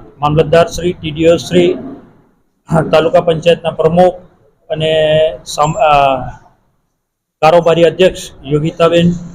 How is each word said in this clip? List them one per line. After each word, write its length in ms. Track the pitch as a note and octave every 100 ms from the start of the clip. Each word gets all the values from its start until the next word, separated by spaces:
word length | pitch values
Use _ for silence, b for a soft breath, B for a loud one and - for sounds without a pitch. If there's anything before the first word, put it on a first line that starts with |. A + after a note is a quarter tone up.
| - -
મામલતદાર 480 | D3 D3+ D3+ E3 E3+
શ્રી, 260 | F3 F3
ટી 180 | E3+ D#3+
ડી 180 | D3 E3
ઓ 80 | E3+
શ્રી, 420 | - F3+ F3 A#3 - - - _ _ _ _ _ - D#3+ D3+
તાલુકા 280 | D#3 D#3+ F3
પંચાયતના 500 | E3+ D#3+ E3+ E3 D#3+
પ્રમુખ 440 | D#3+ D#3 F3 F3+ F3 - _ _ _ -
અને 220 | D#3 D#3 D#3+ D#3 D#3 D#3+ -
સમ-, 340 | - - D3+ D#3
અ, 380 | D#3 C#3+ C#3 C3 B2+ - _ _ _ _ _ _ _ _ _ _
કારોબારી 440 | D#3 F3 E3 E3
અધ્યક્ષ 480 | E3 E3 F3+ - - -
યોગિતાબેન, 680 | C3+ D3+ D#3 - E3 E3+ E3+ - -